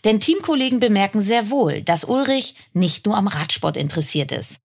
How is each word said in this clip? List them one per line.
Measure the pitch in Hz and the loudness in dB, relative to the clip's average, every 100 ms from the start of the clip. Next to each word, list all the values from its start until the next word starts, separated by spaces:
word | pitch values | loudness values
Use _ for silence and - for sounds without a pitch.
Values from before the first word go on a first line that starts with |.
Denn | 214 220 | 2 2
Teamkollegen | 247 339 349 294 262 254 | 2 0 0 0 2 2
bemerken | 233 208 196 214 | 2 4 2 0
sehr | 196 233 208 | 0 0 0
wohl, | 277 180 139 | 0 0 0
dass | - 170 - | 0 -2 0
Ullrich | 254 277 269 240 - - | 0 2 0 -2 -12 -6
nicht | 180 180 - 208 | 0 0 0 0
nur | 214 | 0
am | 202 | 0
Radsport | 147 156 - 160 156 | -2 -4 -2 -2 -2
interessiert | 147 165 151 151 135 | -4 -4 -4 -4 -4
ist. | 127 117 - | -6 -8 -12